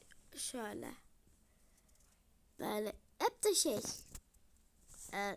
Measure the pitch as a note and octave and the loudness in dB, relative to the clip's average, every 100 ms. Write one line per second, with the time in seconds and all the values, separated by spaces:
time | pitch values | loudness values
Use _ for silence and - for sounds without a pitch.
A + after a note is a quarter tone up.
0 | - - - C4 - B3+ G#3+ G#3 - B3 | -16 -20 -16 -6 -4 -2 -4 -4 -6 -10
1 | - - - - - - - - - - | -18 -20 -20 -20 -20 -20 -20 -20 -20 -20
2 | - - - - - - A3+ G#3+ G#3+ - | -20 -20 -20 -20 -20 -8 -2 0 -2 -4
3 | - - G#4+ - G#4+ F#4 D#4+ G#3 - - | -16 0 0 4 4 6 4 2 -2 -6
4 | - - - - - - - - - - | -10 -16 -18 -20 -20 -20 -20 -20 -20 -14
5 | - G3 G3+ | -6 -2 -2